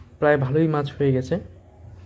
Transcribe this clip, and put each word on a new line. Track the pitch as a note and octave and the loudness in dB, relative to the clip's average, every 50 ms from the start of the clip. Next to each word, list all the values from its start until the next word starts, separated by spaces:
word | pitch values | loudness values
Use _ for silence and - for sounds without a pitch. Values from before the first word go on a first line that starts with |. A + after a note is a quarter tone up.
| - - - | -20 -20 -6
প্রায় | - D3+ D3 D3 C3+ | 0 2 2 2 2
ভালোই | C3+ B2+ C#3 D#3+ E3 D#3 | 2 0 0 2 2 2
মাছ | D#3 - C#3+ C#3 | 0 -2 -4 -4
হয়ে | - - C#3+ C#3 | -4 0 0 2
গেছে। | B2+ B2+ B2+ - E3 G#3+ - - - - - - - - - - - - - | 2 0 -2 -4 -4 -6 -6 -10 -18 -20 -20 -20 -20 -20 -20 -20 -20 -20 -20